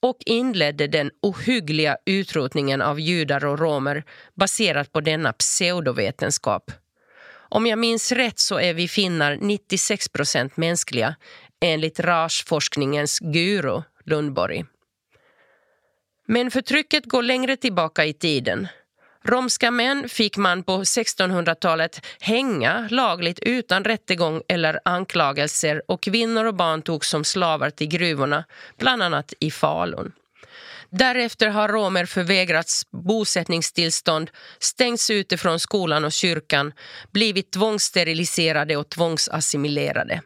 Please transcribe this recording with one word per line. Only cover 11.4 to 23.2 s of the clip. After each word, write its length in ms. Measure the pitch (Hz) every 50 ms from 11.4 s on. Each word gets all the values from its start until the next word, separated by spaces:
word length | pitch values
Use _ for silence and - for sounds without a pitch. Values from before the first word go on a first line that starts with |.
| - - _ _
enligt 380 | - 175 160 156 156 160 160 -
rasforskningens 1200 | 170 170 175 165 160 165 - - - - 165 151 143 - - 147 143 135 143 147 147 147 - -
guru 640 | - 170 147 165 170 185 208 196 156 135 101 110 151 _ _ _ _
Lundborg. 600 | - 156 151 151 147 135 - 87 95 78 - - - _ _ _ _ _ _ _ _ _ _ _ _ _ _ _ _ _ _ _ _ _ _ _ _ _ _ _ _ _ _ _ -
Men 240 | 220 240 247 254
förtrycket 540 | - 262 - - 262 302 302 _ - 302 -
går 180 | 233 - 254 240
längre 340 | 240 254 254 254 254 269 262
tillbaka 480 | - 254 196 175 165 160 _ - 160
i 80 | 156 147
tiden. 540 | _ - 170 151 135 117 - 90 110 190 180 - - _ _ _ _ _ _ _ _ _
Romska 480 | - 247 247 254 247 - - - 233
män 380 | 240 240 233 254 277 277 277 247
fick 280 | - - 226 208 - -
man 260 | 202 185 175 185 180
på 220 | - 190 185 196
sextonhundratalet 1200 | 185 - 240 226 - - - 196 180 185 180 170 170 165 160 - 185 160 160 160 165 - - - - - -
hänga 680 | - - 220 233 269 269 220 156 117 123 165 226 233 208
lagligt 480 | 226 254 262 220 175 180